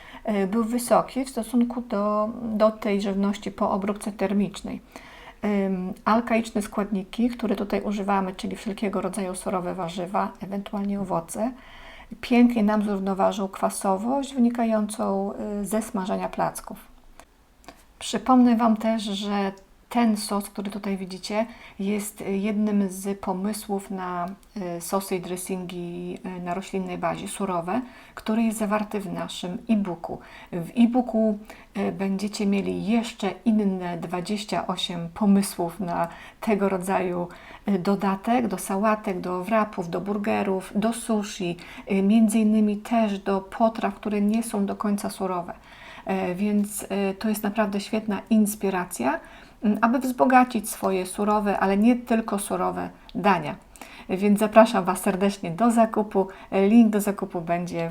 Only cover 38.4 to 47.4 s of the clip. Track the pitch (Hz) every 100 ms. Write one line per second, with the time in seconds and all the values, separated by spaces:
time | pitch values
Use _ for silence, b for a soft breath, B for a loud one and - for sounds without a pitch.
38.4 | 220 185 - 196 214 214 208 180 180 180
39.4 | 185 226 208 - 170 165 196 208 214 214
40.4 | 202 190 - 208 226 233 - 214 202 -
41.4 | 175 170 B B - 196 196 226 220 226
42.4 | 214 220 208 208 - 233 214 196 196 196
43.4 | 196 - 226 226 202 - 214 208 208 226
44.4 | 233 208 196 196 208 202 202 - 185 180
45.4 | 175 - B B B B - 190 185 180
46.4 | 208 208 202 - - 196 196 196 220 208